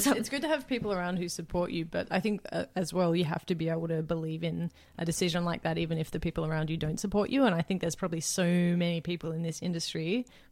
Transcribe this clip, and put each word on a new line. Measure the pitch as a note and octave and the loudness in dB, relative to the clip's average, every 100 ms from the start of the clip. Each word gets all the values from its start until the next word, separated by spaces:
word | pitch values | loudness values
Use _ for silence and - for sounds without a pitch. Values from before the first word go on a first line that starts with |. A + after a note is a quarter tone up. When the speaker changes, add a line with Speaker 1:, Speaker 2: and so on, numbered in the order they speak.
| C#4+ | 4
Speaker 1:
awesome. | C4+ | 2
Speaker 2:
It's | A3 | 2
good | C#4 | -2
to | D4+ | 0
have | D#4 - | 0 0
people | B3 G#3+ | -2 0
around | F#3+ F3 F3+ | 0 0 0
who | F3 | -2
support | - E3 F3+ F3+ | -6 -4 -2 0
you, | F3 | -2
but | E3 F3 - | -2 -4 0
I | F#3 | 0
think, | G#3 G#3 - | 0 -2 -4
uh, | - - - | -6 -4 -4
as | E3+ | -2
well, | F3 F3 | 2 2
you | E3+ | 4
have | D#3+ E3 - | 2 0 -2
to | |
be | E3+ D#3+ | -2 0
able | E3 E3 | -2 -2
to | D#3+ | -2
believe | D#3+ E3 D#3+ D#3+ | -2 -2 -2 -4
in | E3 E3+ E3+ - - - | -2 -2 -4 -8 -18 -6
a | |
decision | E3+ D#3+ F3+ E3 | -4 0 0 2
like | F3 E3+ | 0 -2
that, | D#3+ E3 | -2 0
even | E3 D#3+ | 0 -2
if | D#3+ | -2
the | D#3+ | -2
people | F3 E3 | -2 -2
around | D#3 D#3 D#3 | -2 0 -2
you | D#3+ | -2
don't | D#3 D#3 | -2 -2
support | G3+ G3+ G3+ | 0 0 2
you. | C4+ | 4
And | B3+ | 6
I | E3+ | 4
think | E3 F#3+ | 0 0
there's | E3+ - | 0 -2
probably | F#3 E3 | -2 -2
so | - - | -2 0
many | F3 F3 F3 F3 F3 E3+ | 4 4 4 2 2 0
people | E3 F3 D#3+ | -2 -4 -4
in | D#3+ | -4
this | E3 D#3 | -4 -4
industry | F3+ E3+ - E3 D#3+ A3+ B3 - - | -2 -2 -2 -4 0 0 -2 -12 -8